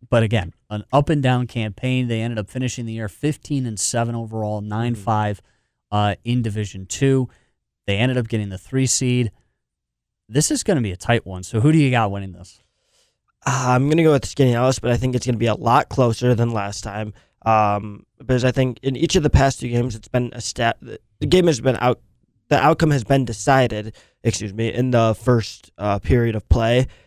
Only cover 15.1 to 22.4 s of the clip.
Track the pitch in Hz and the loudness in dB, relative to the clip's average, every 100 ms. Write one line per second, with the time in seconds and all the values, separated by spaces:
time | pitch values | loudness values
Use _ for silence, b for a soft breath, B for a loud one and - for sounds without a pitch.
15.1 | 123 127 113 113 104 113 135 - - 123 | -2 -2 -2 -2 0 2 2 2 0 0
16.1 | 113 123 113 120 110 101 - 110 104 107 | 2 0 2 0 -2 -6 -8 -10 -8 -10
17.1 | - b b 113 110 104 104 107 101 _ | -12 b b 0 2 2 0 -6 -14 _
18.1 | _ 117 123 127 135 127 113 139 127 170 | _ -2 0 2 0 -2 -2 -6 -2 0
19.1 | - 147 139 135 - 123 120 123 107 - | 2 4 4 4 0 -2 -2 -2 -6 -4
20.1 | 123 120 120 - - 117 - 113 101 _ | -2 -2 -6 -10 -2 -2 -2 -10 -18 _
21.1 | _ 151 180 175 123 131 120 123 - _ | _ 2 4 4 2 0 0 0 0 _
22.1 | _ _ _ | _ _ _